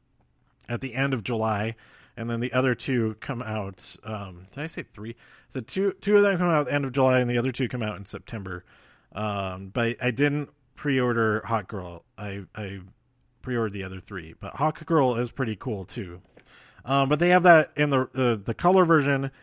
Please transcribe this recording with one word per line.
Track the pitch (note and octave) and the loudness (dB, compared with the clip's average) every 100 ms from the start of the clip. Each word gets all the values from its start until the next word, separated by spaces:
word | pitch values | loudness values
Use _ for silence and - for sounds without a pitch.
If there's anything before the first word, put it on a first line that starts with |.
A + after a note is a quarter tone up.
| _ _ _ _ _ _ - | _ _ _ _ _ _ -10
at | A#2+ | -8
the | C3+ | -6
end | A#2+ C#3 | -4 -2
of | B2 | -2
July, | G2+ A2+ A2 G#2 A2 A2+ - - _ - | -4 -2 0 0 -4 -8 -18 -20 _ -10
and | A#2 | -6
then | A#2 | -4
the | A#2+ | -2
other | B2+ C3 A#2+ | 0 2 0
two | - B2+ A2 G#2+ | 0 0 0 -4
come | - A#2+ | -8 -8
out, | A2 G#2+ G2 F#2+ - - | -6 -6 -8 -10 -12 -12
um, | A#2 G#2+ F#2+ F2 F#2 | -10 -10 -10 -14 -16
did | C3+ | -12
I | D#3+ | -10
say | - | -10
three? | - - G#2+ - - - _ | -12 -12 -12 -12 -18 -20 _
So | C3+ | -10
two, | - F#3 G3 - | -6 -2 -2 0
two | G3+ G#3 | 4 6
of | |
them | G3+ F3+ | 6 2
come | F3 | 2
out | D#3 | 2
at | C3 | 2
the | |
end | C#3+ C#3 | 0 0
of | |
July, | C3 C3 B2+ | 4 4 4
and | B2 | 2
the | A#2+ | 0
other | B2+ | 0
two | A#2+ B2 | -2 -4
come | B2 | -2
out | G#2+ F#2 | -6 -6
in | G2 | -10
September. | G#2 - A#2 - F#2 - _ _ _ _ | -12 -10 -10 -8 -10 -12 _ _ _ _
Um, | - G#2+ G2+ F#2+ F#2 G2 | -6 -4 -4 -6 -8 -6
but | B2 A#2 A#2+ | -2 -2 0
I | B2+ | -2
didn't | A2+ C#3+ D3 C#3+ _ _ - | 0 0 0 -6 _ _ -8
pre-order | D3 C3 B2 A#2 A2 G#2+ - | -2 0 2 2 2 0 -2
Hawkgirl. | A2+ F#2 G#2 F2+ F2 _ - | -4 -4 -10 -10 -14 _ -12
I, | G#2+ G2 F#2+ | -10 -10 -12
I | - G2+ G2 F#2 _ _ _ _ _ | -10 -10 -10 -16 _ _ _ _ _
pre-ordered | B2+ A#2+ G#2+ | -4 -2 -2
the | G2 F#2 | -4 -10
other | F#2+ | -10
three, | - G2 E2 - | -10 -12 -12 -14
but | G2+ | -12
Hawkgirl | - D#3 - D3+ E3 C3 A#2 | -2 -4 -2 0 4 4 2
is | B2 | -2
pretty | - A#2 G#2 | -4 -4 -4
cool | B2+ G2+ F#2 | -6 -6 -8
too. | - F2+ F2 _ _ _ - - - | -10 -10 -12 _ _ _ -20 -20 -14
Um, | - C#3 C3+ | -2 0 2
but | D3 | 2
they | F3 | 4
have | F3+ | 6
that | F3 D#3+ C#3+ - | 8 8 6 0
in | D3 | 2
the, | C3+ C3 | 2 0
the, | C3 B2 A2 | 0 0 0
the | G2 | -4
color | A2 F3 F#3+ | 0 4 4
version, | E3+ D#3+ C#3 C#3 | 6 4 4 0
and | C3+ - | -2 -10